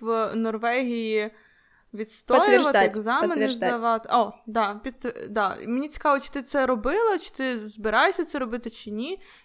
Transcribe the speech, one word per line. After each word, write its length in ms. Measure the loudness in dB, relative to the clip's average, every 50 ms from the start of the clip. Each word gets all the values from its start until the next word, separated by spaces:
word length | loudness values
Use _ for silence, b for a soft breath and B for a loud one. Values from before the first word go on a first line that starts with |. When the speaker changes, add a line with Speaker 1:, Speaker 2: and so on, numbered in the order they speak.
Speaker 1:
в 300 | -4 -2 0 0 0 0 0
Норвегії 960 | -2 -2 -2 -2 -2 -2 0 0 0 0 0 -2 -2 -2 0 0 0 -2 -2 b b b b b b b b b b b _ -12
відстоювати, 580 | -10 -10 -10 -12 -10 2 4 6 6 8 8
Speaker 2:
Підтверджувати, 340 | 6 6 6 6 4 4 4
Speaker 1:
екзамени 640 | 4 2 -2 -2 -2 0 0 0 0 0 0 0
Speaker 2:
підтверджувати. 200 | -2 -2 -2 -2 -2 -2
Speaker 1:
здавати. 320 | 0 0 0 0 0 0 2
О, 220 | 2 2 2 0 -4 -10 _
да, 340 | -4 -2 0 0 0 -2 -6 -10
під-, 440 | -12 -10 -8 -8 -8 -8 -8 -10 -4
да. 260 | 0 0 0 0 -2 -4 -6
Мені 220 | -4 -4 -4 -4 -6
цікаво, 300 | -8 -2 2 2 2 2
чи 100 | 0 -4
ти 140 | -8 -8 -6
це 220 | -2 0 2 2
робила, 520 | 2 0 0 0 0 0 2 2 2 2
чи 140 | 0 -4 -8
ти 360 | -6 -4 -4 -2 -2 -4 -8
збираєшся 580 | -10 -12 -6 -2 0 2 4 4 4 2 -2 -4
це 140 | -4 -4 -4
робити, 300 | -4 -4 -6 -8 -8 -10
чи 220 | -12 -10 -10 -8
ні. 300 | -8 -6 -6 -6 -8 b b b b b